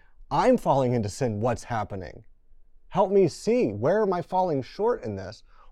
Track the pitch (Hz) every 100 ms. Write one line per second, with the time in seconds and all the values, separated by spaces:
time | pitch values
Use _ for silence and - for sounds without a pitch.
0 | - - - 143 214 254 175 139 127 123
1 | 101 - 127 104 120 113 - 113 101 98
2 | 76 - - - _ - - - - 170
3 | 202 202 175 - 208 247 156 104 131 208
4 | 202 175 - 185 185 139 117 - 220 -
5 | 117 95 92 - - - -